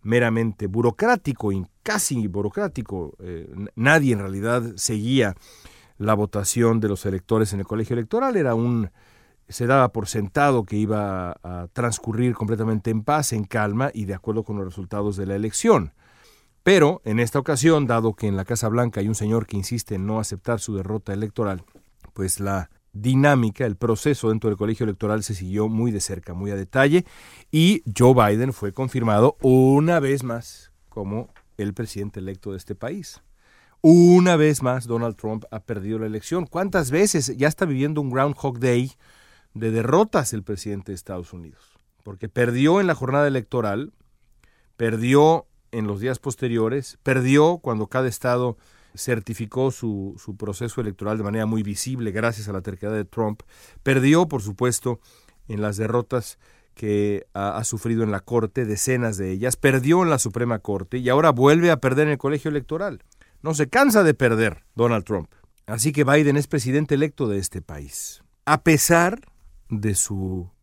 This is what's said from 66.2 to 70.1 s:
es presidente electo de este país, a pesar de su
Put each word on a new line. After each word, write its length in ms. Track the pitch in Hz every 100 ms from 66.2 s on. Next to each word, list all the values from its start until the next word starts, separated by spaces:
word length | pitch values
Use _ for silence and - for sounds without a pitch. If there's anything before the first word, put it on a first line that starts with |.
| 147 143
es 100 | 139
presidente 480 | 147 120 135 151 139
electo 320 | 151 - 123
de 100 | 101
este 240 | 90 92
país, 640 | - 73 69 - - - _ _ -
a 180 | 156
pesar 560 | - 156 - 170 175 226 - _ - - -
de 260 | 110 107 95
su 540 | -